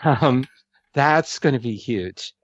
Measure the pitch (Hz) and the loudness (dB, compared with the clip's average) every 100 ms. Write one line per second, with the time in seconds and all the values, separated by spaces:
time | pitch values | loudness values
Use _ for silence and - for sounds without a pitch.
0 | 160 135 147 127 - _ _ _ _ 143 | 0 2 2 2 -2 _ _ _ _ 0
1 | 147 156 - - 156 127 117 101 - 104 | 2 2 0 -2 0 0 -2 -6 -4 -4
2 | 92 - - - | -6 -10 -16 -18